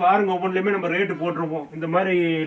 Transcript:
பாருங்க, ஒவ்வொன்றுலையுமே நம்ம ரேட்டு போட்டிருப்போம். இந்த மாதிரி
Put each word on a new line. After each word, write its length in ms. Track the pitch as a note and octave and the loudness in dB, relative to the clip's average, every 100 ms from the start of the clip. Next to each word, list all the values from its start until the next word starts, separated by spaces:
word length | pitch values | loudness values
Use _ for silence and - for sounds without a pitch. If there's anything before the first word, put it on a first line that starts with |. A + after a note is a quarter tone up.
பாருங்க, 300 | F3+ G#3 G3 | 4 4 2
ஒவ்வொன்றுலையுமே 380 | F3+ F#3 F#3 G3 | 0 0 0 0
நம்ம 140 | G3 F3 | 0 0
ரேட்டு 260 | F3 F3+ D#3 | 0 -2 -2
போட்டிருப்போம். 440 | E3+ D#3+ E3 D#3+ C#3+ | -4 -2 -4 -6 -8
இந்த 140 | D#3 D#3+ | -8 -2
மாதிரி 280 | F3 F#3+ F3+ E3+ D#3+ | 0 2 2 2 0